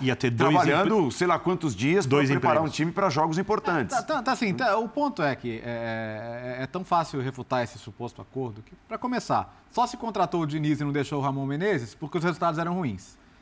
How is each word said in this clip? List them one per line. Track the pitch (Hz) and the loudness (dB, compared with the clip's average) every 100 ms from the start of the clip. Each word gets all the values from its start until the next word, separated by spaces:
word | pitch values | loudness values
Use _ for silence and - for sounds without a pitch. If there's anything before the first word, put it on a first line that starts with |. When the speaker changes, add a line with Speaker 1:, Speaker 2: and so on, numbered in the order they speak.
Speaker 1:
Ia | 131 123 | 0 2
ter | 127 | 2
dois | 117 160 | 4 4
Speaker 2:
trabalhando | 156 - 151 - 220 | 6 6 4 4 4
Speaker 1:
empre-, | 139 | 2
Speaker 2:
sei | - 180 | 2 2
lá | 165 | 2
quantos | 175 185 156 | 0 0 -2
dias | 95 131 190 139 | 0 2 4 4
pra | 143 | 4
Speaker 1:
dois | 135 | 4
Speaker 2:
preparar | 135 131 156 | 4 4 4
Speaker 1:
empregos. | 156 | 2
Speaker 2:
um | - | 0
time | 165 | -2
pra | 175 190 | 0 0
jogos | 147 156 160 | 2 2 2
importantes. | 196 214 196 165 101 233 | 0 0 0 0 0 -2
Speaker 3:
Tá, | |
tá, | - 302 | -2 -2
tá, | 240 | -2
assim, | 247 220 | 0 0
tá, | - 247 208 | 0 2 2
o | 233 | 0
ponto | 294 285 - | -2 -2 0
é | 147 123 | -2 -2
que | 120 110 | -4 -6
é, | 117 117 117 113 110 107 117 120 123 127 | -6 -6 -4 -4 -6 -8 -8 -10 -8 -8
é, | |
é | 131 | -6
tão | 180 | -6
fácil | 180 170 160 143 | 0 0 0 -2
refutar | 131 123 120 127 | -4 -6 -2 -2
esse | 120 107 | -2 -6
suposto | - 101 120 - | -16 -10 -10 -10
acordo | 101 131 123 107 | -12 -8 -8 -8
que, | - - - | -16 -20 -12
pra | 220 | -8
começar, | 247 247 - 117 95 - - | -4 -4 0 0 -2 -8 -6
só | - - | -2 -2
se | - | -2
contratou | 226 208 175 175 | -4 0 0 0
o | 156 | 0
Diniz | 156 151 139 | 0 0 0
e | |
não | 147 | 0
deixou | 143 135 147 | 0 0 0
o | |
Ramon | 139 135 135 | -2 -2 -2
Menezes | 143 202 165 113 - | 0 0 0 -2 -10
porque | 151 175 | -6 -2
os | |
resultados | 170 156 170 160 | 0 0 0 0
eram | 170 | -2
ruins. | 180 147 95 - - - - | -2 -2 -4 -10 -20 -20 -20